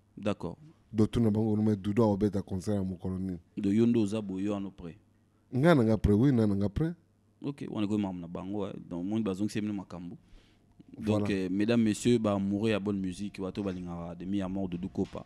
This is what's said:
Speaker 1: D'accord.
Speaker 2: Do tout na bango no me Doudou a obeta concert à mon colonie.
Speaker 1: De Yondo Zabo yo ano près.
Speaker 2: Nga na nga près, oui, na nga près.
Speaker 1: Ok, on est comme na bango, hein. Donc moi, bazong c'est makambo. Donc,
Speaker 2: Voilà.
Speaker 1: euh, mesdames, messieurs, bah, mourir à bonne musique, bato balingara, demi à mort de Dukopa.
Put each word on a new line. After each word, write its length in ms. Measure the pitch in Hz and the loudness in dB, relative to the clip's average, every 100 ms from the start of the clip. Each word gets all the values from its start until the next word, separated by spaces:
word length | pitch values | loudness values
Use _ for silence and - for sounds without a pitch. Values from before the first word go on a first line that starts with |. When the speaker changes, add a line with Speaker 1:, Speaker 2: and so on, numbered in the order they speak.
| _ - | _ -6
Speaker 1:
D'accord. 420 | 104 98 85 - 151 _ _ | -4 -4 -6 -10 -18 _ _
Speaker 2:
Do 140 | 107 107 | 2 2
tout 140 | 120 | 4
na 100 | 113 | 4
bango 260 | 107 110 107 | 4 2 2
no 60 | |
me 140 | 107 104 | 2 2
Doudou 260 | 101 101 | 2 4
a 40 | 110 | 4
obeta 340 | 98 104 95 | 4 2 0
concert 360 | - 95 85 101 | -4 -6 -2 -2
à 40 | |
mon 140 | 95 90 | -2 -4
colonie. 420 | 92 92 95 87 - - | -6 -4 -4 -8 -10 -2
Speaker 1:
De 140 | 98 | 2
Yondo 320 | 107 117 117 | 4 4 4
Zabo 340 | 104 110 101 95 | 0 -2 -6 -4
yo 140 | 101 | -4
ano 160 | 101 98 | -4 -6
près. 260 | - 87 - _ _ _ _ _ | -12 -16 -16 _ _ _ _ _
Speaker 2:
Nga 220 | 123 160 | 2 6
na 80 | 151 | 6
nga 120 | 110 110 | 6 4
près, 160 | - | 4
oui, 180 | 104 139 | 6 6
na 140 | 123 110 | 6 4
nga 220 | 98 101 | 2 0
près. 240 | - 160 175 _ _ _ _ | -2 -4 -4 _ _ _ _
Speaker 1:
Ok, 220 | 143 143 - | -10 -8 -8
on 120 | 110 | -4
est 60 | 101 | -2
comme 140 | 107 98 90 | 0 -2 -6
na 60 | 85 | -10
bango, 360 | 85 92 104 | -10 -8 -6
hein. 80 | 98 - - | -8 -10 -10
Donc 160 | 87 92 | -6 -4
moi, 120 | 110 | -4
bazong 280 | 104 92 104 | -4 -2 -4
c'est 120 | 110 | -2
makambo. 540 | 104 101 95 87 87 - _ - _ _ _ - - - | -4 -6 -10 -12 -12 -14 _ -20 _ _ _ -20 -20 -6
Donc, 80 | 110 107 | 0 0
Speaker 2:
Voilà. 60 | 104 | 0
Speaker 1:
euh, 180 | 98 92 | 0 0
mesdames, 320 | 95 107 117 | 0 2 2
messieurs, 360 | 110 101 120 120 | 2 0 2 2
bah, 180 | 107 101 | 2 0
mourir 400 | 98 101 113 101 | 0 0 0 0
à 40 | |
bonne 180 | 101 101 | 0 -2
musique, 400 | 95 90 101 - | -4 -6 -8 -6
bato 220 | 92 92 | -6 -4
balingara, 520 | 101 90 90 87 85 | -4 -6 -8 -8 -10
demi 280 | 87 90 101 | -10 -4 -4
à 60 | 92 | -2
mort 200 | 95 95 | -4 -4
de 80 | 87 | -6
Dukopa. 480 | 95 - 92 - | -6 -4 -4 -6